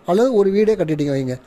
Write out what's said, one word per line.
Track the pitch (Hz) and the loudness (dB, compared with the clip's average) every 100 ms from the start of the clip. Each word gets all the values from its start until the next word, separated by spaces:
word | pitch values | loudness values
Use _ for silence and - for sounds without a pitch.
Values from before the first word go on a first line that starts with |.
| - | -2
அல்லது | 185 254 | 0 2
ஒரு | 226 196 | 2 2
வீடே | 196 214 | 2 2
கட்டிட்டீங்க | 214 160 151 143 | 0 -2 -2 -2
வைங்க, | 135 127 127 | -2 -4 -8